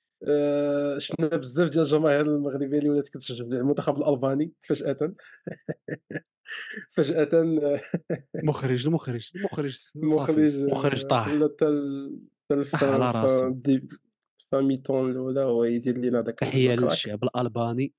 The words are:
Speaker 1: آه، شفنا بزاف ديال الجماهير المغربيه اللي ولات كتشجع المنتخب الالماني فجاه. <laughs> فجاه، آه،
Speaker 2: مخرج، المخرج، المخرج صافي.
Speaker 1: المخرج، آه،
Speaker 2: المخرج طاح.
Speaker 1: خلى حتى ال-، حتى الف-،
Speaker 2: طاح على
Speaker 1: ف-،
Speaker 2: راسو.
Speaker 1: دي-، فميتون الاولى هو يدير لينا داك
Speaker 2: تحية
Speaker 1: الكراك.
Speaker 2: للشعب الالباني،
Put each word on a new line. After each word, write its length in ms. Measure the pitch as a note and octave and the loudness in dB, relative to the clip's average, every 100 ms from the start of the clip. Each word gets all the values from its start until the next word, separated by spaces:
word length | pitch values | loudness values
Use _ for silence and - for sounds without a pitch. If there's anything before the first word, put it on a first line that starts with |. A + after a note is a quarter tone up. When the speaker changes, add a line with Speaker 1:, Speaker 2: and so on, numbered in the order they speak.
| _ _ - | _ _ 0
Speaker 1:
آه، 720 | D3+ D4 C#4+ - C#4+ C#4+ C#4 | 0 2 0 0 0 -2 -4
شفنا 280 | - - D#3 | -6 -2 -2
بزاف 420 | D#3+ C3 C3+ E3 | -2 -2 0 2
ديال 140 | D#3 | 2
الجماهير 440 | D3 D3+ D#3+ C#3+ D3+ | 2 2 4 2 2
المغربيه 520 | D3 C#3+ C3+ C#3 D3 | 0 -2 -4 -2 0
اللي 120 | D3 | 2
ولات 180 | C#3+ C#3 | 0 -2
كتشجع 360 | C3 - A#2+ | -8 -10 -10
المنتخب 520 | A#2+ B2+ C3 D3 - C#3+ | -4 -2 2 2 2 0
الالماني 560 | D#3 C3+ C3+ C3+ D#3+ - | 2 2 2 0 -2 -6
فجاه. 520 | - C#3+ D3 C3 D3+ - - - - - - - - | -4 -2 -2 -2 -4 -6 -20 -18 -16 -12 -12 -12 -10
<laughs> 1080 | - - - - _ - - - - - | -12 -10 -12 -14 _ -16 -14 -12 -14 -6
فجاه، 340 | - C#3 E3 D3 | -2 0 0 2
آه، 480 | E3 E3 D#3 D3 C#3+ - E3+ - E3 - - | 2 2 2 0 -2 -2 -6 -4 -8 -8 -4
Speaker 2:
مخرج، 420 | D3+ C#3+ C3+ B2 C#3+ | -2 -2 0 0 0
المخرج، 440 | E3 - A#2 - | 0 -2 -8 -10
المخرج 420 | F3+ G3 D#3+ C#3+ B2 | -8 -6 -4 -6 -8
صافي. 220 | - D3+ | -16 -4
Speaker 1:
المخرج، 580 | D#3 D#3 C#3 D#3 D3+ C#3 | 0 2 2 4 4 2
آه، 80 | |
Speaker 2:
المخرج 380 | C#3 C#3 C#3+ C#3 | 0 0 0 0
طاح. 240 | - B2+ A2 | 2 0 2
Speaker 1:
خلى 160 | D3 | 2
حتى 200 | D3+ D3+ | 0 2
ال-، 540 | D#3 D3 C#3+ C#3 C#3 - - _ | 2 2 -2 -6 -8 -12 -16 _
حتى 100 | - | -2
الف-، 180 | C#3+ C#3 | -2 0
Speaker 2:
طاح 100 | D#3 | 0
على 300 | C#3 C3+ B2+ | 2 4 2
Speaker 1:
ف-، 40 | A2+ | 2
Speaker 2:
راسو. 320 | C3 C3 C3 | 4 4 2
Speaker 1:
دي-، 400 | C3 C#3 C3 C3+ - _ _ _ _ _ | 0 2 2 0 -16 _ _ _ _ _
فميتون 580 | C#3 C3+ C3 C3+ C3+ C3 | 0 2 0 0 0 0
الاولى 300 | B2+ C3 C3+ | -2 -2 0
هو 240 | C3+ A#2 | 2 2
يدير 340 | A#2 A#2+ B2 B2 | 2 2 0 0
لينا 220 | B2 A#2 | 0 0
داك 180 | A2+ - | 0 -4
Speaker 2:
تحية 360 | C3 C3+ B2+ | 0 2 4
Speaker 1:
الكراك. 160 | A#2+ A#2+ | 4 2
Speaker 2:
للشعب 340 | - A2 G#2+ | 0 -4 -4
الالباني، 680 | - B2 B2 A2+ A#2 A#2 C3+ | -2 -2 -2 -2 -2 -2 -4